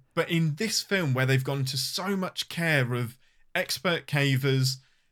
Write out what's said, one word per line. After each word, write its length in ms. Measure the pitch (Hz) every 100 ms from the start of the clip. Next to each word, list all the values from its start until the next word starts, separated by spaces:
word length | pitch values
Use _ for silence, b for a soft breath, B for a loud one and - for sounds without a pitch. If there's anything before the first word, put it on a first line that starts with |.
| _ 170
but 140 | 160
in 240 | 170 160 147
this 260 | 220 -
film 320 | - 196 156
where 140 | 127 131
they've 160 | 135
gone 220 | 135 139 131
to 120 | 131
so 380 | - - 190 196
much 320 | 185 - -
care 440 | 170 165 147 120 123
of 220 | 123 - _ _ _
expert 540 | 175 180 - 190 170 -
cavers, 720 | 147 139 131 139 131 131 131 _ _ _